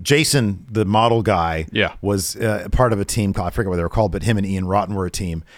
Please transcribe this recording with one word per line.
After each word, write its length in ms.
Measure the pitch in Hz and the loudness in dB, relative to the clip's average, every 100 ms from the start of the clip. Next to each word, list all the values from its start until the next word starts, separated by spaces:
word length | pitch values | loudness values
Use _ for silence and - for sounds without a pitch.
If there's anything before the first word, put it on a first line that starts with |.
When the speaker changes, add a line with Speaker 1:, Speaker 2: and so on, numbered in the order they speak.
Speaker 1:
Jason, 640 | 90 143 156 143 107 95 - | 2 2 4 2 0 -2 -4
the 140 | 110 | -2
model 380 | 98 107 117 117 | 2 4 4 4
guy, 460 | 110 95 82 80 82 | 2 2 2 -2 -4
Speaker 2:
Yeah. 220 | 113 95 - | 0 -2 -2
Speaker 1:
was, 340 | 98 101 92 - | -2 -2 -2 -4
uh, 320 | 113 104 95 | -2 -2 -2
part 180 | - 123 | 2 2
of 80 | 104 | 2
a 60 | 98 | -2
team 260 | - 101 | 0 0
called, 160 | 95 90 | 0 -2
I 40 | |
forget 180 | - 98 | -2 -2
what 80 | 90 | -2
they 60 | |
were 40 | 85 | -2
called, 220 | - 104 | 0 0
but 120 | 92 | 0
him 140 | 85 107 | 0 0
and 80 | 98 | 0
Ian 220 | 95 92 | -2 0
Rotten 280 | 98 95 101 | 0 0 -2
were 100 | 90 | -4
a 40 | |
team. 360 | - 92 82 - | -4 -6 -6 -8